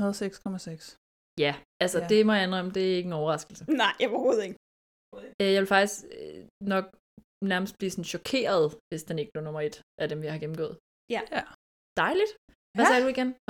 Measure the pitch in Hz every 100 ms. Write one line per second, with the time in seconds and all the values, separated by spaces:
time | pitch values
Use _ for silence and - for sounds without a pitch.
0 | 202 202 196 - 196 185 - 160 - -
1 | _ _ _ - 143 143 - - 180 180
2 | 170 214 214 208 185 185 180 190 190 180
3 | 180 160 156 151 - - - 285 202 -
4 | 254 226 254 233 190 180 _ _ _ _
5 | _ 202 196 - 196 196 196 196 208 -
6 | - - 76 76 - - 202 190 190 _
7 | _ - _ - 196 185 190 - 190 180
8 | 170 170 - 269 226 190 156 - - 160
9 | - 160 147 156 156 156 151 - _ -
10 | 156 151 156 156 151 160 156 - _ _
11 | - 226 440 285 - - _ _ _ -
12 | 180 349 427 - _ _ _ 202 277 247
13 | 262 254 254 254 -